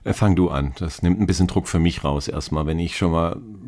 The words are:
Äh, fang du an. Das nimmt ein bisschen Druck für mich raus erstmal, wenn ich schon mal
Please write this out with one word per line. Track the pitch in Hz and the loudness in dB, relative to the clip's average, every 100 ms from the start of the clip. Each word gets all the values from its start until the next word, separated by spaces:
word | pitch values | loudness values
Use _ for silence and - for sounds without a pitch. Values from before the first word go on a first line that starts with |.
Äh, | - | -6
fang | - 107 | 0 2
du | 90 90 | 4 2
an. | 69 69 - | 0 -4 -4
Das | 82 - | -8 -2
nimmt | 87 92 | 2 4
ein | 95 | 4
bisschen | 87 90 | 4 2
Druck | 95 - | 0 0
für | 87 | 2
mich | 85 80 | 2 2
raus | 71 73 - | -2 -2 -4
erstmal, | 76 - 78 | -6 -4 -4
wenn | 76 82 | -2 -2
ich | 85 - | -4 -2
schon | 90 | 0
mal | 82 85 - 113 101 | 2 0 -4 -12 -16